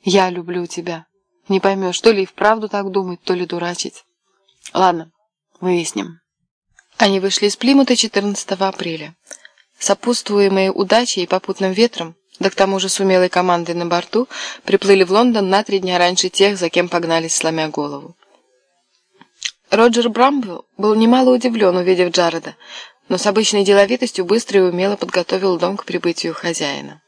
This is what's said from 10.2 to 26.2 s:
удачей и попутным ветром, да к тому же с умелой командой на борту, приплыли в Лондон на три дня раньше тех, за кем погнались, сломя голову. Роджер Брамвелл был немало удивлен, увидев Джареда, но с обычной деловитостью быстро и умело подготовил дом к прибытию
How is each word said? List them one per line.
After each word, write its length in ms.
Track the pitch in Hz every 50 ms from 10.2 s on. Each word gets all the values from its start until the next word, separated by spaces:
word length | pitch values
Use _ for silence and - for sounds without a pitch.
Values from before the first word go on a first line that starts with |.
| - - 208 202 202 196 190 190 190 190
удачей 520 | - - 196 185 214 226 247 240 - 196 175
и 40 | -
попутным 440 | - 185 - - 190 - 196 185
ветром, 440 | 185 190 226 240 - - 170 165 165 _ _ _ _ -
да 120 | - 196
к 40 | -
тому 240 | - 196 196 196 190
же 80 | 190 190
с 120 | - -
умелой 300 | 196 190 185 185 180 180
командой 440 | - 180 180 185 175 170 170 165 170
на 140 | 175 175 170
борту, 400 | 175 175 175 - - 220 254 - - - - - - - _
приплыли 400 | - 190 196 - 190 202 190 185
в 80 | 175
Лондон 380 | 190 214 240 254 233 220 196 185
на 140 | 190 202 220
три 160 | - 202 196
дня 180 | 185 185 180 175
раньше 320 | 175 175 180 180 - 185
тех, 260 | - - 196 202 208
за 140 | 185 175 165
кем 180 | - 175 175 175
погнались, 480 | 180 175 165 165 165 165 165 165 -
сломя 320 | - - 160 160 160 156 156
голову. 460 | 151 - 147 147 143 139 147 156 175 _ _ _ _ _ _ _ _ _ _ _ _ _ _ _ _ _ _ _ _ _ - _ _ _ - - - _ _ _
Роджер 360 | - 208 226 240 226 240 233 233
Брамвелл 560 | 208 226 247 269 294 277 240 202 175 - - _ _ -
был 160 | 196 214 214
немало 400 | 220 226 226 240 254 262 254 254
удивлен, 440 | 247 240 254 233 226 214 185 175 185
увидев 340 | 180 180 190 175 185 175
Джареда, 440 | 170 180 175 170 165 165 - - - _ - - - - - - _ _ _ _
но 100 | - 180
с 80 | -
обычной 380 | 208 196 214 220 - - 202 196
деловитостью 600 | 190 202 202 202 196 240 247 262 233 - - 185
быстро 360 | 175 202 233 - - 202 202
и 100 | 190 180
умело 280 | 175 175 185 196 202 -
подготовил 600 | - 180 - 180 175 - 190 190 190 196 180 165
дом 200 | 175 180 196 196
к 80 | -
прибытию 500 | - 180 180 - 175 170 -